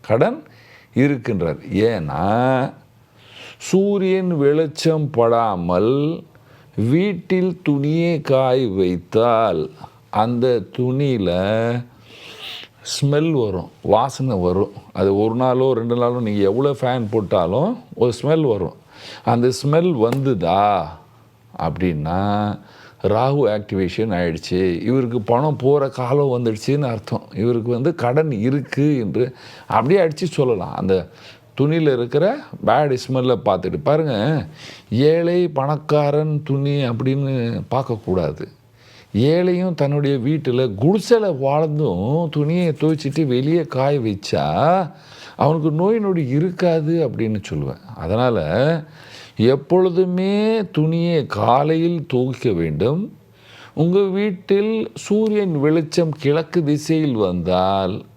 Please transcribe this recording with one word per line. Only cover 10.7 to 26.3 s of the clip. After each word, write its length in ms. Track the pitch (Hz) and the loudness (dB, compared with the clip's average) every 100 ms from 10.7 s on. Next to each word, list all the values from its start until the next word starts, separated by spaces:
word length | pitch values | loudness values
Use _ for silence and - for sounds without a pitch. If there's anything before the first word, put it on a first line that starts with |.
| - | -4
துணியில 520 | 123 131 143 123 90 87 98 110 113 120 120 - - - - - - - - _ | -2 0 0 0 0 0 0 0 0 -4 -8 -20 -20 -20 -20 -18 -16 -16 -18 _
ஸ்மெல் 500 | - - 139 143 165 | -10 -2 0 2 2
வரும், 380 | 151 107 92 80 - | 0 0 -4 -8 -10
வாசனை 560 | - 104 135 - 131 101 | 0 2 2 -2 -2 0
வரும். 340 | 90 90 101 - - | 0 0 -2 -6 -12
அது 240 | - 98 101 | 0 2 2
ஒரு 180 | 110 117 | 0 2
நாளோ 380 | 127 127 131 | 0 2 2
ரெண்டு 220 | 117 117 120 | 2 0 0
நாளோ 240 | 120 123 | 0 0
நீங்க 220 | 110 104 | -2 2
எவ்வளோ 300 | 98 113 139 139 | 2 2 0 0
ஃபேன் 260 | 127 127 107 | -2 -2 0
போட்டாலும் 680 | 113 95 101 85 104 185 247 - | -2 0 0 2 0 0 -4 -12
ஒரு 200 | - 120 113 | 0 0 0
ஸ்மெல் 260 | 139 160 147 | 0 2 2
வரும். 260 | 104 85 - _ - - - - | 0 -2 -8 _ -20 -20 -6 0
அந்த 220 | 120 123 | 2 2
ஸ்மெல் 460 | 123 143 160 180 139 | 0 0 2 2 2
வந்துதா 920 | 113 135 135 107 82 95 104 98 78 82 - - _ _ _ - | 0 2 0 0 2 2 2 0 -2 -12 -20 -20 _ _ _ -6
அப்படின்னா, 1000 | 82 78 90 78 76 90 101 104 104 - - - - - | -6 -2 -2 0 -2 -2 0 0 -2 -6 -14 -20 -20 -6
ராகு 460 | 98 107 127 143 113 | 0 2 2 2 0
ஆக்டிவேஷன் 640 | 107 98 98 90 - 113 | 0 -2 -2 -2 -2 -2
ஆயிடுச்சு, 680 | 87 87 80 - 90 92 85 | 0 -2 -4 -4 0 0 0
இவருக்கு 400 | 104 131 123 117 | 0 0 0 -4
பணம் 340 | 104 117 151 139 | 0 0 0 0
போற 340 | 127 147 135 | 2 2 0
காலம் 380 | 123 123 147 | -4 -2 0
வந்துடுச்சுன்னு 600 | 139 | 0